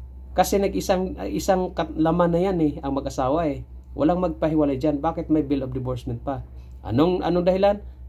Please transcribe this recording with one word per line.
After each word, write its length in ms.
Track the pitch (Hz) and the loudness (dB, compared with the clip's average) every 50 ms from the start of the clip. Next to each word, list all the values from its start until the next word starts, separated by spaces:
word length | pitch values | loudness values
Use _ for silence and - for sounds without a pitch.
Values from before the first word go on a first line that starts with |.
| - - - - - - - 175 | -16 -16 -16 -16 -16 0 2 2
Kasi 240 | 185 - 202 196 | 4 4 4 2
nag-isang, 560 | 196 190 - - - - 190 185 190 180 147 170 190 | 2 0 0 0 0 0 0 0 0 -2 -4 -6 -6
isang 480 | - - 175 - - 190 185 185 175 185 | -4 -4 -2 2 2 2 2 0 -2 -2
kat-, 160 | - 160 156 - 156 | -4 -4 -2 0 2
laman 320 | 156 165 170 175 175 175 | 2 4 4 4 4 4
na 100 | 165 170 185 | 4 2 2
yan 120 | 196 185 170 | 2 2 2
eh, 100 | 156 147 143 - | 2 0 0 -2
ang 160 | - 139 139 | -4 -4 -4
mag-asawa 560 | 139 135 135 - 151 131 127 147 170 170 147 | -4 -4 -4 -2 -2 0 0 0 0 0 -2
eh. 160 | 135 127 120 - - - - - - - | -4 -6 -8 -14 -16 -18 -16 -10 -2 0
Walang 240 | 139 165 175 180 | 2 2 2 2
magpahiwalay 560 | 180 170 156 - 165 156 160 156 147 143 139 131 | 0 -2 0 0 0 2 2 2 2 2 2 0
dyan. 240 | 156 156 143 139 | 0 0 0 0
Bakit 240 | 151 165 165 170 160 | 0 -2 -2 -2 -2
may 160 | - 156 156 | 0 2 2
bill 240 | 143 135 147 135 131 | 2 2 0 -2 -2
of 80 | 127 127 | -4 -6
divorcement 480 | 131 120 127 127 120 - 127 120 120 | -4 -4 -4 -6 -6 -6 -6 -6 -6
pa? 240 | - 143 135 123 - - - - - - - - - | -4 -6 -6 -6 -8 -12 -16 -18 -16 -16 -16 -12 -8
Anong, 400 | 95 107 131 156 180 180 185 180 | -2 2 2 4 4 2 0 0
anong 160 | 165 170 180 | 0 2 2
dahilan? 400 | 175 185 180 190 196 202 208 202 - - - - - | 4 2 4 4 4 4 2 2 -4 -12 -16 -16 -16